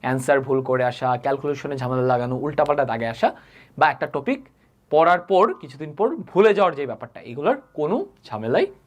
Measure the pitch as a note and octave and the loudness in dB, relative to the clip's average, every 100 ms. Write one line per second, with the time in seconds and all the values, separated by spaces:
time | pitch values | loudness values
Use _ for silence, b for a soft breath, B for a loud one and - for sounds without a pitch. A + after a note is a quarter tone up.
0 | B2+ C3 B2+ C#3 C3 C3 C3 B2+ B2 A#2+ | -2 -4 2 2 2 -2 0 0 0 -2
1 | B2+ B2+ C#3 C#3 D3 C#3+ C#3+ C#3 B2 B2+ | -4 -2 -2 -2 -4 -6 -6 -6 -2 0
2 | B2+ B2 B2 B2+ C#3+ D3 D3 C#3+ C3 A2+ | 2 0 0 -4 -4 0 0 2 0 -2
3 | A#2 A2+ A#3 - B B B - D3+ C3+ | -4 0 -2 -2 B B B 2 2 2
4 | D3+ D3 C3+ C4+ - _ _ _ _ D3 | -4 -4 -4 -6 -6 _ _ _ _ 4
5 | E3 F3 F3 F#3+ G#3+ - C#3 C3+ D#3 D3 | 6 4 2 4 4 0 -12 -14 -14 -2
6 | A3+ D#4+ - E3+ G#3+ G3 F#3 C#3+ C3+ A2+ | -2 -2 -2 4 4 6 2 0 -6 -8
7 | A#2+ F2+ E2+ B2 D#3+ C4+ - - D3+ A#3 | -12 -16 -14 -4 -2 -2 -6 -6 -2 -2
8 | G4+ _ - A2 A2 D3+ G4 - | -4 _ -12 -8 0 0 0 -6